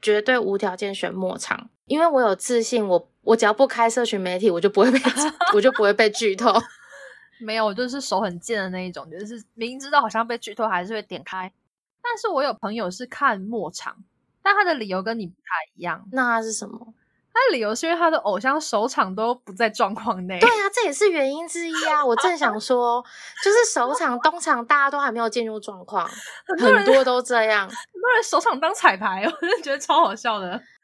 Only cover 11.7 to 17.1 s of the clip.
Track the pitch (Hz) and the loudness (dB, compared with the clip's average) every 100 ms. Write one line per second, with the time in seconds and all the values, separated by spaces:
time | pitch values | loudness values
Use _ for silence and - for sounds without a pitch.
11.7 | _ _ _ 480 427 440 294 277 220 202 | _ _ _ -8 -4 -2 0 -2 -4 -6
12.7 | 226 180 185 247 - 269 202 202 233 160 | -6 -6 -8 -12 -2 0 0 -4 -6 -6
13.7 | - - - _ _ _ _ 392 403 359 | -8 -12 -14 _ _ _ _ 0 2 2
14.7 | 285 208 185 202 233 175 - - 170 156 | 0 -2 -4 -4 -6 -8 -12 -8 -6 -8
15.7 | - 175 - 196 262 247 226 220 214 202 | -8 -8 -8 -4 -2 0 0 -2 -8 -10
16.7 | 220 - - _ | -16 -20 -20 _